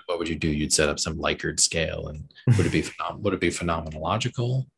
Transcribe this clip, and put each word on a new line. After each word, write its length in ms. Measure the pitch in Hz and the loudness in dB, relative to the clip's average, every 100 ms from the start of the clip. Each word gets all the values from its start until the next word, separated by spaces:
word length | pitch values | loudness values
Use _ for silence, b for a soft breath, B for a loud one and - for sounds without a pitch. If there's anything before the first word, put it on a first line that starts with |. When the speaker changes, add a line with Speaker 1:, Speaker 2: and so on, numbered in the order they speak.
| - | -4
Speaker 1:
What 120 | 85 | -2
would 100 | 80 | -2
you 80 | 78 | 0
do? 120 | 82 | 0
You'd 220 | 73 76 | 0 2
set 180 | - 76 | 4 2
up 100 | 73 | 2
some 160 | 90 80 | -2 -2
Likert 420 | 73 76 - 78 | -2 -2 -2 0
scale, 480 | - 82 80 80 78 | 0 2 -2 -4 -8
and 100 | 78 - B B 101 | -10 -12 B B 4
would 80 | 85 | 4
it 60 | |
be 100 | 87 | 2
Speaker 2:
<laughs> 60 | 76 | -2
Speaker 1:
phenom-, 320 | - 85 - | -6 -6 -2
would 120 | 101 | -2
it 80 | 92 | 2
be 80 | 87 | 0
phenomenological? 1200 | - 82 82 80 78 80 110 123 - 120 131 131 | 0 -2 -2 -4 -6 -2 0 -2 -2 -2 -2 -4